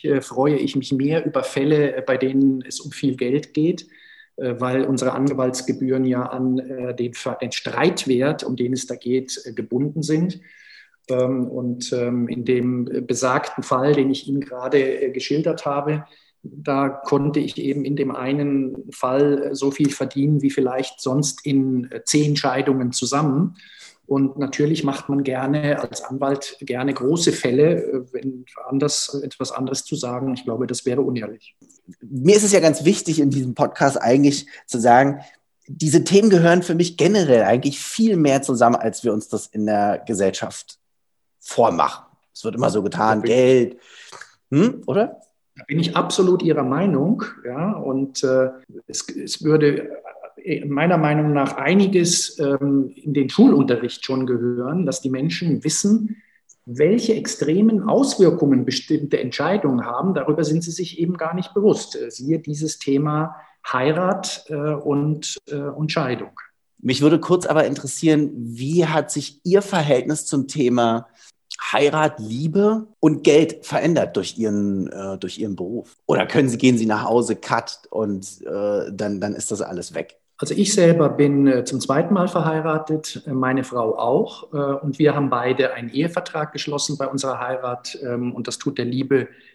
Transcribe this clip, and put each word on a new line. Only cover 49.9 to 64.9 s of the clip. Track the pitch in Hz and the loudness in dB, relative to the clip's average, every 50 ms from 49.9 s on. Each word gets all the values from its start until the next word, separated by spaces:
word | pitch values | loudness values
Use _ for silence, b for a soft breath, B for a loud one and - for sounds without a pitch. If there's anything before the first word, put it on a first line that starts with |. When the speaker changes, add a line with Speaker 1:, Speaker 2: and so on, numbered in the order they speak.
| - - - - - - - - - | -12 -16 -16 -18 -20 -20 -20 -20 -20
Speaker 1:
äh, | - - 196 151 - - | -12 -8 -6 -6 -6 -4
meiner | 147 139 143 160 175 180 160 | -4 -2 0 2 2 2 2
Meinung | 151 147 151 151 151 151 147 | 2 2 2 2 2 2 2
nach | 143 139 135 - | 2 0 -2 -2
einiges, | - 135 151 180 202 196 190 196 180 170 - - - - - - - | -4 0 2 4 4 4 4 4 2 2 2 0 0 -2 -4 -4 -4
ähm, | 151 139 139 131 143 143 139 139 135 127 - | -2 0 0 0 0 2 2 2 0 -2 -6
in | - - 151 135 | -10 -6 -2 0
den | 143 131 123 | 0 0 2
Schulunterricht | - - 233 269 196 139 131 - 120 113 123 120 - - - | 4 6 8 8 8 6 4 4 2 0 -2 -4 -8 -8 -6
schon | - 131 131 131 | -4 -4 -2 -2
gehören, | 123 127 113 120 123 123 120 123 131 160 185 180 | -2 -2 -2 0 -2 -2 -2 -4 -4 -2 -2 -2
dass | 139 - - | -2 -2 -4
die | - 135 | -4 -4
Menschen | 131 127 143 165 165 - 180 165 139 113 - | -2 -2 -2 -2 -2 -2 -2 -2 -2 0 -2
wissen, | 151 - - - 202 214 226 214 220 B B B B B B B B _ _ _ | -2 -2 0 2 2 2 2 2 -2 B B B B B B B B _ _ _
welche | 123 120 131 147 170 214 240 - - 220 | -8 -2 0 2 2 2 2 2 0 0
extremen | 151 - - - - 151 147 160 196 214 226 220 196 196 214 | 0 -2 -6 -6 -4 -2 0 2 4 4 4 4 2 0 2
Auswirkungen | 160 226 277 269 - - 190 160 - - 156 139 135 123 123 | 2 2 2 2 4 6 6 6 6 4 4 4 4 2 2
bestimmte | 131 127 - - - 156 139 143 143 - - | 0 -4 -4 -2 -2 -2 -2 -2 0 -2 -2
Entscheidungen | - 123 - - 143 165 196 208 - 147 127 120 110 | -2 -2 -4 -2 -2 0 0 0 0 0 0 0 -2
haben. | 120 120 127 156 190 175 | -4 -4 -2 -2 0 0
Darüber | 156 131 147 151 160 156 | 0 0 0 0 0 0
sind | 147 156 170 165 | 0 0 -2 -2
sie | 170 165 | -4 -6
sich | - 180 170 - 165 | -8 -8 -8 -6 -4
eben | 170 170 185 | -4 -4 -2
gar | - 165 160 175 | -4 -4 -6 -4
nicht | 185 180 - - | -6 -6 -4 -2
bewusst. | 202 202 208 - - - - - | 2 4 4 4 2 0 -10 -10
Äh, | - 123 120 | -10 -10 -10
siehe | - - 127 143 160 160 | -10 -8 -4 -4 -4 -2
dieses | 156 156 151 147 156 151 - - | -4 -6 -8 -6 -6 -6 -6 -6
Thema | - 139 139 139 151 147 151 151 160 165 B B B B B B - - - | -2 0 0 0 0 0 -2 -2 -4 -4 B B B B B B -8 -4 -2
Heirat, | 127 131 151 156 175 185 185 202 190 - - - - - - | 0 0 0 0 0 0 -2 -2 -2 -4 -8 -10 -10 -10 -8
äh, | 156 | -8
und, | 143 147 151 151 147 - 147 | -4 -4 -4 -4 -4 -2 -2